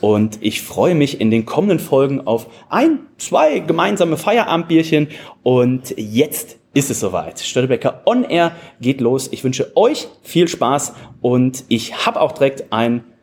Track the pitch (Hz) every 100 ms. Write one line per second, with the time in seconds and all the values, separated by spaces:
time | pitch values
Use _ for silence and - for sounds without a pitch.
0 | 104 107 107 - 107 - - - 135 170
1 | 143 - 110 113 113 151 202 165 - 135
2 | 139 139 - 113 - - - 196 311 302
3 | - _ - - 311 254 156 165 190 208
4 | 170 151 - 233 208 165 170 165 160 151
5 | 151 - - - - 127 123 127 131 -
6 | 107 110 139 - - - _ 139 135 117
7 | 101 90 80 - - 131 127 123 139 -
8 | - 247 247 170 170 - - _ 120 135
9 | 117 131 131 - 131 131 202 - 220 302
10 | - - - 165 170 - 120 143 - -
11 | - - 120 123 127 127 - 113 - -
12 | - 226 156 - 135 135 - 113 117 120
13 | - _